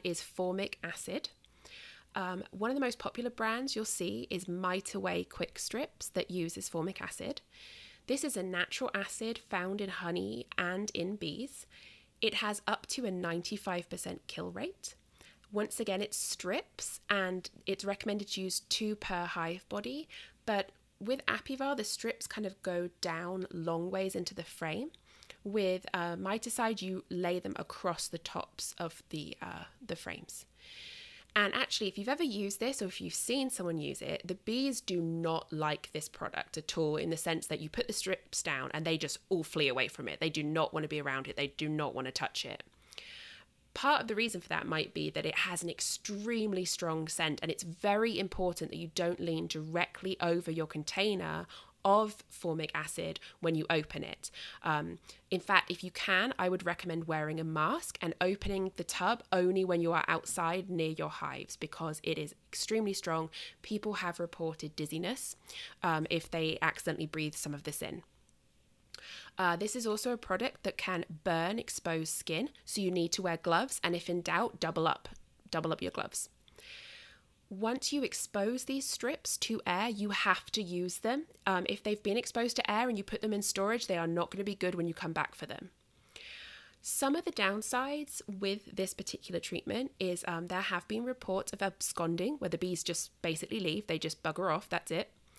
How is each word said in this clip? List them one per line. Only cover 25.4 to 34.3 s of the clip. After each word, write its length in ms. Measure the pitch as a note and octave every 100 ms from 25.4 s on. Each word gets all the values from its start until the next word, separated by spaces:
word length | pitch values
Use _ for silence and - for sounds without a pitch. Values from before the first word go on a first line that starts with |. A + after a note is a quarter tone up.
With, 440 | G3+ G#3 F#3 F#3 -
uh, 220 | F#3 E3+ F3
miticide, 640 | F#3+ A3+ A#3+ A#3+ A3+ G#3+
you 220 | F#3 F#3 -
lay 300 | F3+ F3 F3+
them 160 | F#3+ -
across 500 | - - F#3 E3 -
the 120 | E3
tops 560 | - - - - - -
of 260 | E3 - -
the, 260 | D3+ D3 -
uh, 240 | - - - -
the 160 | B3 E3+
frames. 480 | - E2 - - - - - - - - - - -
And 200 | G#3+ G3+
actually, 340 | - - - G3+
if 80 | G3+
you've 100 | G#3
ever 160 | D4
used 380 | D#4 G3+ G3+ G3+
this 220 | A#3+ C#4
or 20 |
if 160 | F#3+ -
you've 140 | F3
seen 340 | - - C4+ C4
someone 300 | - F3 D#3+
use 240 | C#3+ C#3
it, 180 | - D#3
the 80 | F3